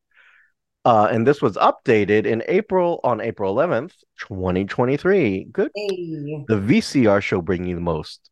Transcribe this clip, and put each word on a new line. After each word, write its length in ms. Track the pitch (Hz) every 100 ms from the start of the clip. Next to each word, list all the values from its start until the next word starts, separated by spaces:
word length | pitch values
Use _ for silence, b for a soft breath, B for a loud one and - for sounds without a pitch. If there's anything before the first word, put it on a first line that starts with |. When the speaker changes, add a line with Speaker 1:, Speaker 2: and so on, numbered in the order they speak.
| _ b b b b _ _ _
Speaker 1:
Uh, 240 | - 110 107
and 160 | 113 117
this 140 | 147
was 120 | 127 95
updated 680 | - - - 110 101 107 107
in 180 | 113 -
April, 520 | 180 220 185 175 170
on 180 | 131 110
April 300 | 110 110 98
eleventh, 420 | 104 170 123 160 - _ -
twenty 460 | - 98 92 90 98
twenty-three. 800 | - 123 143 180 196 127 95 -
Good. 180 | - 220 202
Speaker 2:
Hey. 680 | 208 185 170 156 143 151 131
Speaker 1:
The 100 | 107
V 240 | 101 208
C 240 | - 147 110
R 140 | 101
show 180 | - 101
bringing 280 | 82 90 90
you 60 | 87
the 60 |
most 480 | 87 80 78 - _